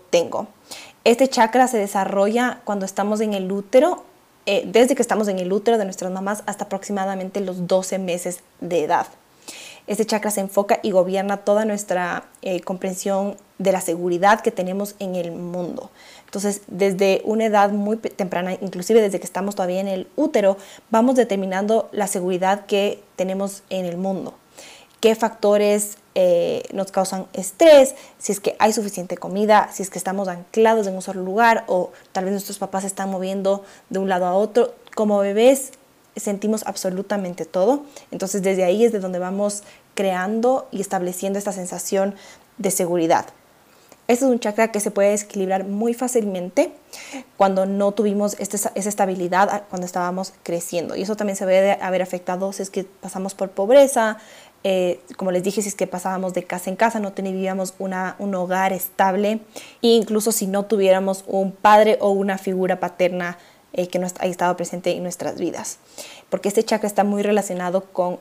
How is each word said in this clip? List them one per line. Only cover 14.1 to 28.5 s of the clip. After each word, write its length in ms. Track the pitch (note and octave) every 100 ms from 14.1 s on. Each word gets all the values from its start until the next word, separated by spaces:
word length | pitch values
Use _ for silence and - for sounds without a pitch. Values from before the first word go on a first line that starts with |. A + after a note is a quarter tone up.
| F3 G3 A3
que 100 | A3+
tenemos 440 | G#3+ F3+ F#3+ G3+ -
en 160 | G3 F3+
el 160 | E3+
mundo. 580 | E3+ F3 F3+ F3 - - - - - -
Entonces, 360 | G3+ G3+ G3+ -
desde 540 | F3+ G3 F#3+ G3 F#3+
una 220 | - A3 A3
edad 240 | G#3 G3+
muy 260 | G3+ G3+ A3+
pe-, 140 | -
temprana, 420 | - F#3 F3+ F#3 F#3
inclusive 400 | F#3+ F#3 F3 A3+
desde 180 | G#3 F3+
que 80 | -
estamos 280 | F#3+ G3+
todavía 260 | G3+ F#3 F3+
en 80 | G3
el 180 | F#3+ - -
útero, 420 | D4+ B3+ G3 G3 - - _
vamos 260 | A3+ B3 B3+
determinando 720 | A#3+ G3 F#3+ F#3 G#3 A3+ A3
la 140 | - G3
seguridad 580 | G3+ F3+ F3+ F#3 G3+ G3+
que 360 | G3+ G3+ G3+ - -
tenemos 460 | F#3 F#3+ G3 G3 -
en 160 | F#3+ F3+
el 100 | E3+
mundo. 380 | F#3+ F#3 - - _ - - - - _
Qué 140 | A3
factores, 840 | A3 A3 A3 G#3 G#3 G#3 G#3 G#3 - _
eh, 480 | - F#3 E3+ E3+ - -
nos 200 | - F#3+
causan 340 | - F#3+ F#3+ F#3
estrés, 600 | - F3+ - E4 D4 C4 - - -
si 140 | -
es 80 | G3+
que 140 | -